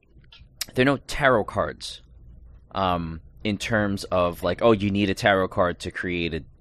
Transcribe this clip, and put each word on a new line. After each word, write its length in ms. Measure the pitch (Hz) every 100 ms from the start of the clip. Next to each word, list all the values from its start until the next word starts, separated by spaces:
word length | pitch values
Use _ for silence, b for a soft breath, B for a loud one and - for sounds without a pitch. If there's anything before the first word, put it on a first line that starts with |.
| _ - - - - - -
there 100 | -
are 20 | 131
no 120 | 139
tarot 460 | - - 139 117
cards, 580 | 95 101 78 - - - - - - - - - -
um, 500 | - 95 87 82 80 - -
in 140 | 107 98
terms 460 | - 110 104 98 -
of, 360 | 90 87 85
like, 200 | 87 90
oh, 80 | 117
you 180 | 107 101
need 200 | 101 98
a 20 |
tarot 360 | 95 104 95 95
card 300 | - 90 85
to 100 | 92
create 420 | - 92 87 85
a 100 | 78 - -